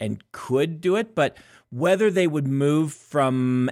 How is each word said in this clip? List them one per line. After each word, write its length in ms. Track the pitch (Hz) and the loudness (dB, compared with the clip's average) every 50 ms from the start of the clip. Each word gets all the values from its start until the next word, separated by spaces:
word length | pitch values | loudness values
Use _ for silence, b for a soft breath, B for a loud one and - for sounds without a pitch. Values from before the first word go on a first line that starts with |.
and 220 | 110 107 107 101 _ _ | -8 -8 -8 -8 _ _
could 480 | - - - - 127 135 147 165 165 156 | -18 -14 -6 -2 0 0 0 -2 -4 -4
do 140 | 165 180 185 | -2 0 0
it, 180 | 214 233 226 - | 0 -2 -4 -2
but 220 | 175 147 131 - b b b b b b b | -2 -2 -2 -2 b b b b b b b
whether 400 | - 120 151 180 190 196 220 214 | -6 -2 2 2 4 4 4 2
they 160 | 180 185 180 | 2 2 2
would 200 | 170 147 151 139 | 2 0 0 -2
move 460 | 135 135 139 139 143 147 156 160 151 | 0 0 0 2 2 2 2 0 -2
from 800 | 147 - - - - 147 135 131 131 127 127 127 127 127 127 131 | -4 -12 -14 -6 -2 0 0 0 0 0 0 0 0 0 0 -2